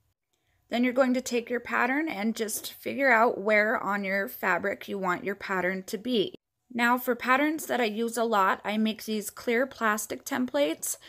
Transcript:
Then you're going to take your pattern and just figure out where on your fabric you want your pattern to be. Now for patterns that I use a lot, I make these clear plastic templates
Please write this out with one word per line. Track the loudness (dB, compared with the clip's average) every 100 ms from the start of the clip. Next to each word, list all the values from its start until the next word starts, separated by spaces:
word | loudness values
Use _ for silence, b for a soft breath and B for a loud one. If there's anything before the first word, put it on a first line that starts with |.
| _ _ _ _ _ _ _
Then | 0
you're | 2
going | 4 2
to | 2
take | 0 -4 -2
your | -6
pattern | -2 0 2 2 -2
and | -2 -2 -2
just | -4 -6 -10
figure | -10 -6 0 4
out | 6 4 2
where | 2 4 4 0
on | -2 -2
your | -2 -2 -4
fabric | -4 0 0 0 -4 -6
you | -4
want | -2 -2
your | -4 -6
pattern | -4 0 0 -2
to | -6 -6
be. | 0 0 0 -6 _ _ _
Now | 0 2 2
for | 0
patterns | -2 2 2 2 -2 -2
that | 0
I |
use | 0 -2 -2 -2
a |
lot, | 2 4 4 2
I | -2 0
make | 0 -2
these | -4 -4 -4
clear | -6 -2 0 0
plastic | 0 0 0 -4 -10 -4
templates | -2 0 2 0 0 -6 -8